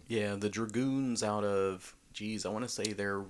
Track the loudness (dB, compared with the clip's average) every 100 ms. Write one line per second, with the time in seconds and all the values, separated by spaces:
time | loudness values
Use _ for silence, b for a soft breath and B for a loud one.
0 | -2 0 2 0 0 0 0 2 2 2
1 | 0 2 2 2 2 4 2 0 -8 -20
2 | -16 -8 -6 -4 -2 -2 -2 -2 -2 -2
3 | -2 -2